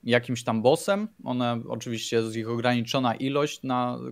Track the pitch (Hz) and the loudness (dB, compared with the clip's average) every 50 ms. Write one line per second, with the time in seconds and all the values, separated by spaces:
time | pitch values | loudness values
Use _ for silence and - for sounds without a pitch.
0 | - 123 117 123 120 - 127 117 - - 113 113 107 123 147 165 - - 196 202 | 0 4 4 4 4 2 -6 -4 -2 -2 -2 4 6 6 4 4 4 0 0 0
1 | 214 214 _ _ - - 127 123 123 120 120 117 117 - 117 117 - 123 117 110 | 0 -6 _ _ -8 -6 -2 0 0 0 0 -2 -4 -6 -8 -8 -6 -6 -6 -6
2 | - - - 117 113 113 110 117 110 110 117 117 117 123 123 120 117 113 - 139 | -4 0 0 0 0 0 -2 -6 -4 -4 -4 0 2 2 2 2 0 0 0 0
3 | 127 123 110 - 135 135 139 143 143 151 - - - 131 127 123 123 123 123 123 | 0 0 0 0 -2 0 0 2 0 0 -2 -6 -4 -2 -2 0 0 -2 -4 -6
4 | 123 127 | -8 -10